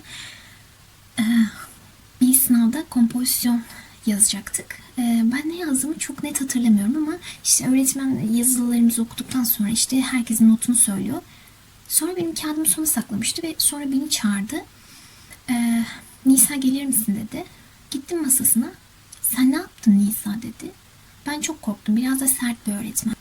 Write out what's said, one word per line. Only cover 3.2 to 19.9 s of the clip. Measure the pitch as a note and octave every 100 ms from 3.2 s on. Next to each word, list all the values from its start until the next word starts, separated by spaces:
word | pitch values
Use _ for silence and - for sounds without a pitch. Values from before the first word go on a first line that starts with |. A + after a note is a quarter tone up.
| B3+ - B3 A#3+ A#3 - - - -
yazacaktık. | G3+ G3 G3 - - - - - -
E, | A#3+ A#3
ben | A3+ C4 D#4
ne | E4+
yazdığımı | E4 C4 C#4 D#4+
çok | - C4+
net | D4 D4
hatırlamıyorum | C4+ B3+ A#3+ G#3 G3+ D4+
ama | D4+ F4 - -
işte | - - B3
öğretmen | C4 C4 C4+ C4+ B3+ G#3+
yazılarımızı | A#3 A#3+ B3 A#3+ A#3+ A#3 A#3
okuduktan | A3+ - - C4
sonra | A#3 - G#3
işte | A3+ - C4
herkesin | C4 C4 A#3 A3+ A3+
notunu | A3+ - B3
söylüyor. | - G3 F#3+ D4+ - - - - - - -
Sonra | - D#4 F4+
benim | E4 D#4+
kağıdımı | D#4 D4+ D#4
sona | - D#4
saklamıştı | - - G#3 A3+ -
ve | E4 D#4+
sonra | - D4 C#4+
beni | C4+ D4+
çağırdı. | - G#3 G3+ G#3+ D#4 - - - - - - - - -
Ee, | A#3+ A#3 A#3 A3+ - - - C4
"Nisa | C4+ - C#4+
gelir | C4 C4+ C#4
misin?" | - A3 G3+
dedi. | A3 C#4 F4+ - - - -
Gittim | - - E4+
masasına. | C#4+ - - A3 D4+ - - - - -
"Sen | - A#3+ C4
ne | D4+
yaptın | F#4 - A3+